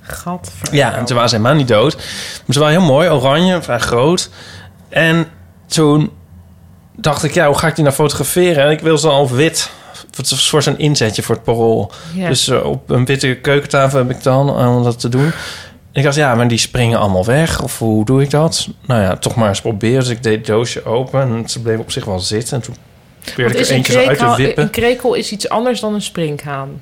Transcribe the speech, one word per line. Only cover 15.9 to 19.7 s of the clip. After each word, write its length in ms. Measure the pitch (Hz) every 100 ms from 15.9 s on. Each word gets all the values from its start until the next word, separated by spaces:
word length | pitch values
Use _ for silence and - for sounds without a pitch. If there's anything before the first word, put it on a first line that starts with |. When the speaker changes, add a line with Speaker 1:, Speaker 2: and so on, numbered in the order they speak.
Speaker 2:
ik 100 | 143
dacht, 120 | 143 139
ja, 200 | 143 117
maar 120 | 120
die 100 | 117
springen 420 | - 127 117 113
allemaal 260 | 104 92 92
weg. 360 | 139 160 -
Of 180 | 131 -
hoe 260 | 113 107 107
doe 160 | 135
ik 80 | 139
dat? 380 | 147 160 - - - -
Nou 160 | 120
ja, 140 | 95 92
toch 200 | - -
maar 140 | 110
eens 120 | 98
proberen. 380 | 113